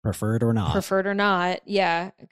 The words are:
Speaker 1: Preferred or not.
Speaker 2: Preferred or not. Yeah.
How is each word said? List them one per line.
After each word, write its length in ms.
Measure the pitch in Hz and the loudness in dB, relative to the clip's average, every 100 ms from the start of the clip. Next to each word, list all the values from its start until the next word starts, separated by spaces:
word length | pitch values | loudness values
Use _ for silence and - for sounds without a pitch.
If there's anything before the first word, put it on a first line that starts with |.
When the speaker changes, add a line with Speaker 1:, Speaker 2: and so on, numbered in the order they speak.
Speaker 1:
Preferred 420 | 110 92 107 113 117 | -6 -4 -2 0 2
or 80 | |
not. 180 | 113 104 | 2 2
Speaker 2:
Preferred 380 | 185 185 190 190 | 0 0 -2 0
or 60 | 202 | 0
not. 480 | 202 185 180 185 - | 2 2 0 -2 -4
Yeah. 440 | 202 180 170 180 - - | 0 2 0 -4 -12 -10